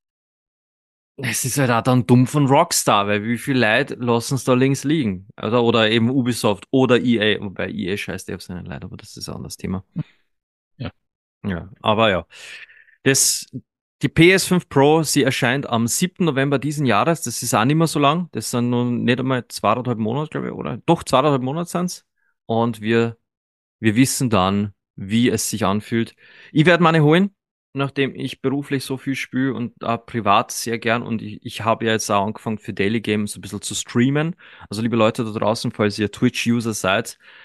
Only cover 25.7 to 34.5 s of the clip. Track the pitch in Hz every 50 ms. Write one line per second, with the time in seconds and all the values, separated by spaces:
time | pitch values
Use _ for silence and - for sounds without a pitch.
25.7 | 101 107 - - 120 113 113 - - _ _ - - - - - - 156 143 180
26.7 | 170 165 175 160 165 160 147 147 160 180 202 202 - _ _ _ _ _ _ _
27.7 | - 135 139 135 - 139 135 131 - - 135 131 - - - 131 135 143 139 -
28.7 | 143 131 - - 135 127 - 139 131 - - - - 127 135 135 113 110 120 110
29.7 | - - - 117 117 113 - - - 117 98 98 101 113 123 - - - - 113
30.7 | 117 113 - 113 113 120 - - 113 104 107 107 107 - - 123 - - 107 113
31.7 | 113 107 117 110 110 107 - - 104 101 98 107 107 - - 117 107 - - -
32.7 | 104 - 98 101 117 113 101 - 107 107 104 104 - - - 95 107 98 - -
33.7 | - - - - - 117 120 135 139 151 156 165 180 - - -